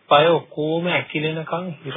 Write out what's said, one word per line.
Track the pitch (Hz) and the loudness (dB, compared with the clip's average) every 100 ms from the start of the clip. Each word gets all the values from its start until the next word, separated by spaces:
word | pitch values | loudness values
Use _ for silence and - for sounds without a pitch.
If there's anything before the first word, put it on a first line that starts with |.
පය | - 147 160 | 2 4 6
ඔක්කොම | 160 - - 151 165 175 | 2 -2 -6 -2 -2 -2
ඇකිලෙනකන් | 151 127 156 156 160 156 170 180 151 | -2 -4 -4 -4 -6 -6 -8 -8 -10
හිර | 135 | -8